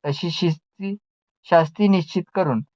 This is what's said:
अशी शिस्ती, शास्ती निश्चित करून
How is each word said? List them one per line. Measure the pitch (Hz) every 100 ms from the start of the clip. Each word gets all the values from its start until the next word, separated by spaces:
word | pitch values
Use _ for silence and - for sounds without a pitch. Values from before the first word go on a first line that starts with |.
अशी | 147 143 175
शिस्ती, | 160 175 156 _ _ 196 208 _ _ _ _ -
शास्ती | 170 160 - 202
निश्चित | 190 156 185 170 196
करून | 165 113 135